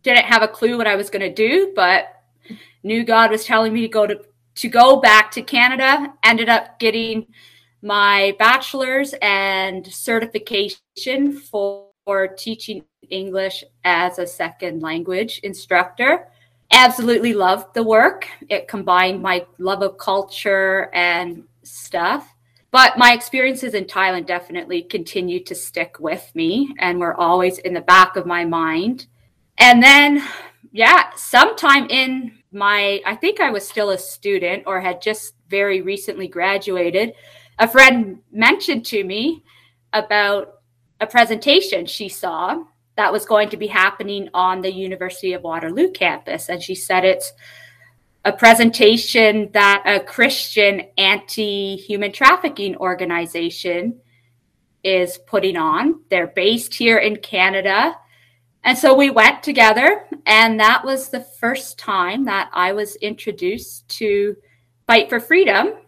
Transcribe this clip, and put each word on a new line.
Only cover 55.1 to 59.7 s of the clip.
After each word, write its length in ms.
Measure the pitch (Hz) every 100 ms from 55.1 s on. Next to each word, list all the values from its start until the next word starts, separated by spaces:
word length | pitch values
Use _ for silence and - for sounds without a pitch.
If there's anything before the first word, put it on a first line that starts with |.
| - _
putting 300 | 208 190 175
on. 420 | 160 160 277 330 _
They're 180 | 185 165
based 460 | - 196 233 -
here 240 | - 233 226
in 200 | 214 208
Canada. 800 | - 196 185 196 190 196 294 330 _ _ _ _ _ _
And 140 | 233 254
so 180 | 285 269
we 140 | 277
went 320 | 226 226 285
together, 640 | - 254 220